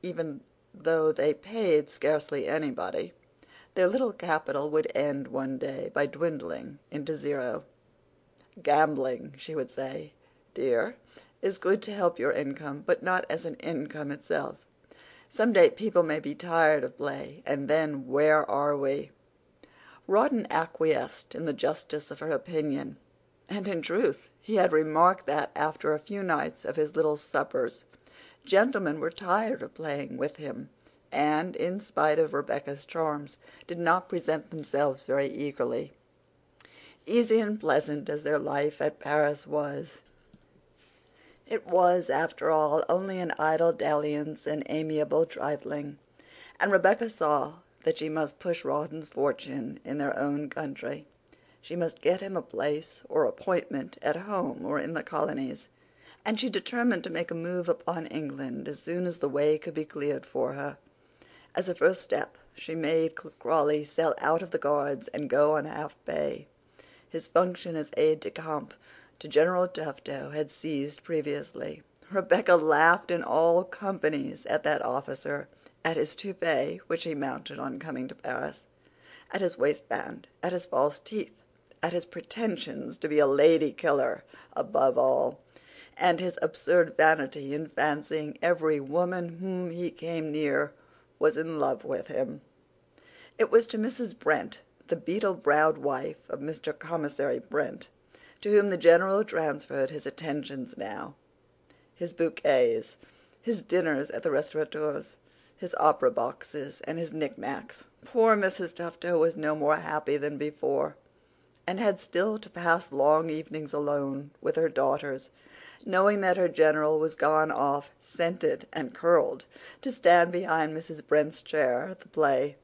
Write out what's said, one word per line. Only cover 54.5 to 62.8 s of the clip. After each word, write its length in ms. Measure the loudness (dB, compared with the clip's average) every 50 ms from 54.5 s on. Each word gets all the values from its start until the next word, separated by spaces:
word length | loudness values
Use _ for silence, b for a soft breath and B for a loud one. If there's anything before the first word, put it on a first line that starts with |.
| -4 -4 -4
or 140 | -2 -2 -2
in 160 | -2 -2 -4
the 80 | -6
colonies, 640 | -6 -4 -2 0 0 0 0 -4 -4 -6 -8 -10 -16 _ b b b b b b b b b b b
and 160 | -4 -2 -2
she 80 | -2 -2
determined 560 | -2 -4 -6 -4 -4 0 2 2 0 0 -4
to 60 | -4
make 200 | -4 -4 -4 -4
a 40 | -4
move 340 | -6 -4 -4 -2 -2 0 0
upon 380 | -2 -2 -2 -4 -4 -4 -6
England 600 | -6 -6 -6 -6 -6 -6 -6 -6 -6 -6 -6 -8
as 120 | -8 -10 -10
soon 280 | -8 -6 -4 -2 -2
as 120 | -4 -2 -2
the 100 | -4 -2
way 300 | 0 2 2 2 2 0
could 160 | -2 -6 -6
be 100 | -6 -6
cleared 400 | -6 -6 -4 -2 -2 -2 -4 -6
for 300 | -6 -2 -2 -2 -2 -2
her. 240 | -4 -6 -8 -8 -10 _ _ _ b b b b b b b b b b b b
As 140 | -4 -2 -2
a 60 | 0
first 260 | 4 4 4 4 2
step, 380 | -2 -2 -2 -2 -2 -4 _ -20 -20 _ _
she 200 | -14 -10 -6 -4
made 440 | -2